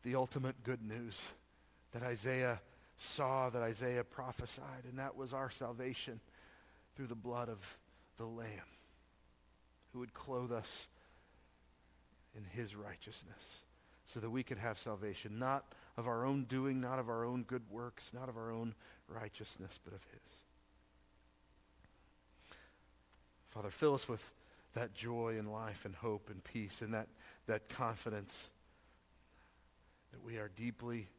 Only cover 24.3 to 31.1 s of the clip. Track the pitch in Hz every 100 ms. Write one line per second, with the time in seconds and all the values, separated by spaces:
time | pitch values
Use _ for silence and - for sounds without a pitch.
24.3 | - - - - - 117 107 113 120 117
25.3 | 110 107 107 110 98 107 95 113 107 -
26.3 | 101 - 117 104 - 110 113 110 - -
27.3 | - - 110 - - 120 110 - 107 98
28.3 | - - - - - - - _ - -
29.3 | - - - - - - - - 123 120
30.3 | 117 104 95 117 117 120 120 101